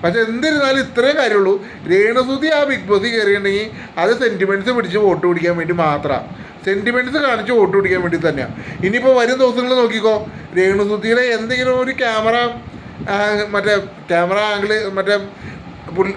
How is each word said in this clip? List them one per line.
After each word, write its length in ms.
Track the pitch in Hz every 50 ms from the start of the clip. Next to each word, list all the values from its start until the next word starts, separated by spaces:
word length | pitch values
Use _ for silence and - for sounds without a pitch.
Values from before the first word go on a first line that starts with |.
| -
പക്ഷെ 160 | 170 180 233 226 220
എന്നിരുന്നാലും 520 | 226 240 285 311 302 294 277 269 269 269 262
ഇത്രയും 320 | - - 240 240 269 294 311
കാര്യമുള്ളൂ, 300 | 269 226 214 202 196 185 202 202 196 - - - 139 160
രേണുസുതി 580 | 180 196 208 220 233 254 254 254 269 269 294 311 311 294
ആ 20 | 294 285
ബിഗ് 180 | 269 220 180 185
ബോസിൽ 220 | 208 196 196 240 233
കയറിയിട്ടുണ്ടെങ്കിൽ 540 | 226 214 202 202 202 196 196 196 202 214 220 220 - - - - 170
അത് 100 | 170 202 240 -
സെന്റിമെന്റ്സ് 500 | 262 233 214 180 196 190 196 196 196 240 254
പിടിച്ച് 220 | 240 214 175 175 208
വോട്ട് 260 | 214 196 175 160 180 180
പിടിക്കാൻ 260 | 175 165 160 170 175 170
വേണ്ടി 140 | 165 160 180 175
മാത്രമാണ്, 460 | 165 151 147 143 - 147 135 120 117 - - - - - - - -
സെന്റിമെന്റ്സ് 540 | 190 196 196 208 233 240 247 247 254 269 302 294
കാണിച്ച് 260 | 269 240 214 208 214 247 226
വോട്ട് 160 | 196 180 190
പിടിക്കാൻ 240 | 196 196 185 185 185 175
വേണ്ടി 140 | 175 165 160 165
തന്നെയാണ്. 300 | 165 143 139 127 113 - - - - - - 170
ഇനിയിപ്പോൾ 280 | 190 214 247 233 262 262 247
വരും 180 | 233 233 254 262
ദിവസങ്ങൾ 300 | 262 247 233 240 247 247 254 254
നോക്കിക്കോ, 340 | 240 226 208 220 202 220 214 214 214 - - - - - - 175
രേണുസുതിയുടെ 640 | 185 190 196 196 208 202 214 208 208 226 233 247 254 247 233
എന്തെങ്കിലും 380 | 220 220 226 254 254 254 254 254 254
ഒരു 100 | 254 262 262 254
ക്യാമറ, 340 | 262 233 220 220 220 226 226 240 240 240 240 240 - - - - - - - - - 196
ആ, 40 | 202 202 208 208 214 208 208 208 202
മറ്റേ 200 | 202 202 208 208 196 196 196 - - - -
ക്യാമറ 280 | 175 170 175 175 190 202 214 214
ആംഗിൾ, 200 | 208 202 202 208 214 214 214 196 190 196
മറ്റേ 180 | 190 196 208 208 196 196 - - - - - - - - - - - - 160
പുള്ളി 180 | 180 190 196 196